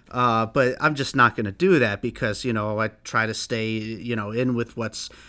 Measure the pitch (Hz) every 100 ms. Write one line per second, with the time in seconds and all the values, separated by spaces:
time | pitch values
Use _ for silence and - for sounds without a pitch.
0 | - 123 120 113 110 143 127 127 156 143
1 | 131 139 123 - 101 95 185 165 113 101
2 | 120 - 113 101 127 113 107 107 110 -
3 | - 117 110 110 - 113 110 110 107 107
4 | 120 113 104 113 127 117 117 117 113 -
5 | - -